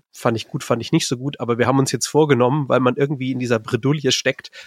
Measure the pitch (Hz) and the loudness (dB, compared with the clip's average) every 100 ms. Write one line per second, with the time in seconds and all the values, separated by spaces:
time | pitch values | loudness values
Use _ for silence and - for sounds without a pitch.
0 | _ - 127 113 - 143 - 117 117 160 | _ -4 -2 -2 -4 -10 -2 -4 0 -2
1 | - 123 135 - 117 117 120 135 135 127 | 0 -4 -6 -6 -4 0 2 2 2 -2
2 | - 147 156 127 123 143 131 127 127 123 | 0 2 4 4 4 2 2 2 2 2
3 | 139 143 131 127 123 117 113 123 135 151 | -2 -2 -4 -4 0 -2 0 -2 0 0
4 | 131 123 - 135 - - | 0 0 -2 -4 -10 -20